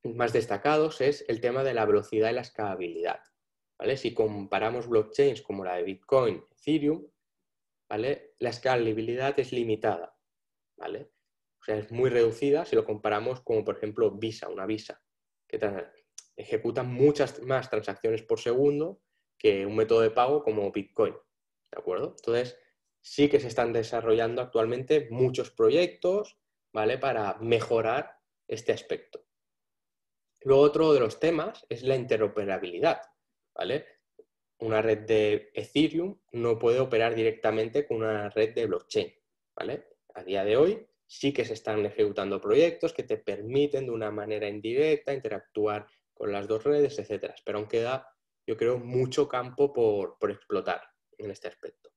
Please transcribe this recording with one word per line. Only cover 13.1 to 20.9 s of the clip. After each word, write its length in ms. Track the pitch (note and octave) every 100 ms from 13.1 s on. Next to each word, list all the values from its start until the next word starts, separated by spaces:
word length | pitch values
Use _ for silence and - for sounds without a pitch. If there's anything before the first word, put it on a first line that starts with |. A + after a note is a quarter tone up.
| G#2 A#2 B2+
como, 220 | - A2
por 120 | G2+ G2
ejemplo, 340 | G#2+ G#2+ G#2+
Visa, 380 | G2 A2+ G#2+ -
una 160 | F#2 F#2+
Visa, 380 | G#2+ - - _ _ _ _ _
que 120 | -
tra-, 320 | G#2+ F#2+ - _ _ - _ -
ejecuta 480 | G#2 A2 A#2 A#2
muchas 580 | B2+ B2 C#3+ D3 C3 -
más 280 | B2+ C3 B2+
transacciones 540 | G#2+ G#2 F#2+ A2+ A2
por 160 | - A2+
segundo 640 | A#2+ B2+ C#3+ D3 D#3+ G3 _ _ _ _
que 280 | A2+ G2 G2
un 100 | G#2+
método 260 | A2 A2+
de 100 | A2+
pago 300 | A2 B2+ D3
como 300 | C#3+ G#2+ G2+
Bitcoin, 420 | G2+ G2